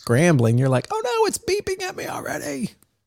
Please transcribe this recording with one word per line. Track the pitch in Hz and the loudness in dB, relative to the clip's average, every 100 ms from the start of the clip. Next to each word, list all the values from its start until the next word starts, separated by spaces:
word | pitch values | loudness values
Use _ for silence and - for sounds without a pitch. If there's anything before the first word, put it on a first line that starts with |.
scrambling, | - 120 175 143 113 120 | 0 4 4 4 4 4
you're | 135 | 2
like, | 127 - | 0 -2
"Oh | 440 | -4
no, | 480 453 415 | 0 0 0
it's | - | 0
beeping | - 403 392 381 | -2 -2 -2 -6
at | 370 - | -6 -8
me | - | -8
already." | - - 302 294 277 220 - _ _ | -8 -8 -8 -6 -6 -6 -8 _ _